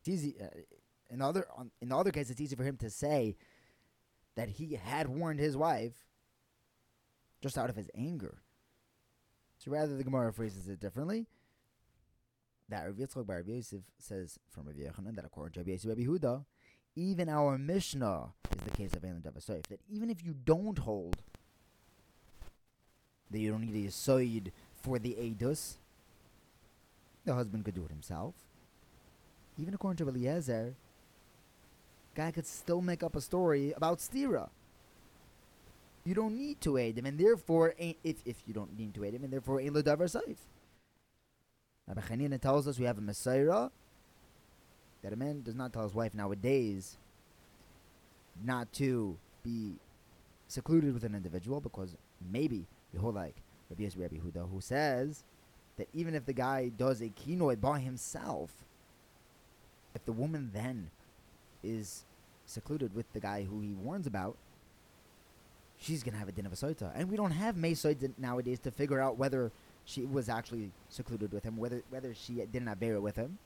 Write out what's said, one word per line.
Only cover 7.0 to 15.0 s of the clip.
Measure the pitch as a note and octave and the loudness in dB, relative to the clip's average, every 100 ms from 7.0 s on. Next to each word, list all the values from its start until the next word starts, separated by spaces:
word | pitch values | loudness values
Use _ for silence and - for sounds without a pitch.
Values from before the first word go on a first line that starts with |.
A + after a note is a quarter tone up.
| _ _ _ _ | _ _ _ _
just | C3+ C3+ | -4 0
out | A#2+ | -2
of | A2 | -2
his | F#2 - | -8 -4
anger. | C#3 E3+ F#2+ - _ _ _ _ _ _ _ _ _ _ _ _ | -4 -4 -6 -10 _ _ _ _ _ _ _ _ _ _ _ _
So | - | -4
rather, | D3 D3+ C#3 | 0 2 0
the | |
Gemara | C3 C3 A#2 | 0 2 2
phrases | G#2+ A2+ F#2+ F2+ | 0 -4 -4 -8
it | F#2+ | -6
differently. | G2+ B2 D#3 A3 A3+ _ _ _ _ _ _ _ _ _ _ _ _ _ - | -6 -4 -2 -2 -4 _ _ _ _ _ _ _ _ _ _ _ _ _ -8
That | G#2 E2+ | -6 -6
Rav | G2 | -6
Yitzchak | C3+ C3+ | -6 -6
Bar | G#2 F2+ | -4 -4
Rav | F2 | -2
Yosef | A#2+ A2+ G2+ F#2 _ | -4 -4 -8 -10 _
says | - G2+ F2 - _ | -8 -6 -6 -10 _
from | - D2 | -12 -10
Rav | |
Yochanan | C#2+ C#2+ - | -8 -8 -6